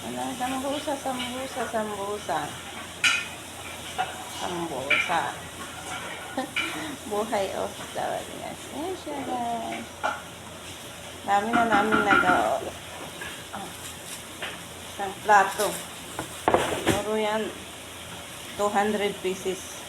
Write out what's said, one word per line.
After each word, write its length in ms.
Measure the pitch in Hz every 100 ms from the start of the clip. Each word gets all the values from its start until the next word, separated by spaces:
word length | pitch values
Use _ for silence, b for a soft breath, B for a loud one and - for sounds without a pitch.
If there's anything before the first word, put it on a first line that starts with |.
Wala, 260 | 233 247 262 247
sambusa, 560 | 254 262 269 285 302
sambusa, 680 | 277 277 254 247 254 262 262 220
sambusa. 640 | 226 214 202 196 208 196 160 147 - - - - - - - - - - - - - - - - - - -
Sambusa. 840 | 190 175 165 135 139 - - 165 127 - - - - - - - - - -
<laughs> 760 | - - - 180 302 311 - -
Buhay 360 | 208 220 214 196 -
O 80 | 95
F 120 | - - -
W 320 | 135 92 90 -
nga. 140 | - - - -
Ayan 160 | 339
siya, 240 | 359 311 277 269
guys. 640 | 247 233 233 226 233 233 - - - - - - - - - - - - - 202
Dami 240 | 202 220
na 160 | 233 233
namin 400 | 208 214 214 208
nagawa. 560 | 185 180 165 110 131 - - - - - - - - - -
Oh. 100 | - - - - - - - - - - - - -
Isang 200 | - 196 190 214
plato. 400 | 208 190 - 196 - - - - - - - -
Siguro 680 | - - - - 202 208 214
yan, 320 | 214 220 202 - - - - - - - - - -
two 160 | - 208
hundred 480 | 208 208 208 202 196
pieces. 640 | 185 190 190 185 - -